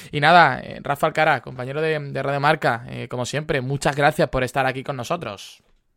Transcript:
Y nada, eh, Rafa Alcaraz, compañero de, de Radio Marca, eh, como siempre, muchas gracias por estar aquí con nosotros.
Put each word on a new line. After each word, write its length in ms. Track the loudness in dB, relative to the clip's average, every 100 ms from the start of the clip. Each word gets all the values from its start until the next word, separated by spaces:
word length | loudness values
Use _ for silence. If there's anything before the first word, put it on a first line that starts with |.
| -8
Y 80 | 2
nada, 400 | 6 8 8 4
eh, 200 | -8 -10
Rafa 240 | -6 -2 0
Alcaraz, 340 | 2 2 2
compañero 400 | -2 -10 -8 -4
de, 180 | -2 -2
de 240 | -4 -6
Radio 180 | -4 0
Marca, 440 | 2 2 0 -2 -6
eh, 200 | -12 -8
como 160 | -6
siempre, 360 | -4 -6 -2 -4
muchas 360 | -2 -2 -2 2
gracias 320 | 2 2 0
por 140 | 0
estar 220 | -2 0 -2
aquí 160 | -2
con 140 | -8 -8
nosotros. 640 | -6 -6 -6 -12 -16 -20 _ _ _